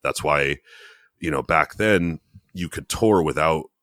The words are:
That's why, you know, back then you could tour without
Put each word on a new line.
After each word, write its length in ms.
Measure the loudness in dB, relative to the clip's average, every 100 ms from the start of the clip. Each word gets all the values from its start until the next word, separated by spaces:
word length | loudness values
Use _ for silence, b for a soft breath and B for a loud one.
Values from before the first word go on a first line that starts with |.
That's 220 | -6 -4
why, 340 | 0 0 0 -4 B B B B B B
you 100 | -4
know, 140 | -4
back 320 | 0 0 0 -2
then 440 | 2 2 0 -4 _ -20 _
you 140 | -10 -10
could 200 | -8 -10
tour 340 | 0 2 4
without 460 | 2 0 0 0 -4 _